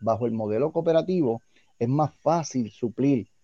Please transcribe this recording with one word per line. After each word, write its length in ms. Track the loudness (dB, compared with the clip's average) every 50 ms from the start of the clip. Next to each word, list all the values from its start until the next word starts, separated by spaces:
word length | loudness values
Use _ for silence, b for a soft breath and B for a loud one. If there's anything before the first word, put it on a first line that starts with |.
bajo 260 | -2 -2 0 0 0
el 60 | -2 -2
modelo 380 | -2 -2 -2 0 0 0 0
cooperativo 720 | -2 -2 0 2 2 2 2 0 0 0 2 0 0 -2 _ _ _ _ _ _ _ -4
es 100 | -2 0
más 240 | 2 2 0 0 -2 _
fácil 480 | 0 0 0 0 0 -2 -4 -4 -4 -4
suplir, 580 | -6 -6 -6 -6 -2 0 2 2 2 0 -2 -6 _ _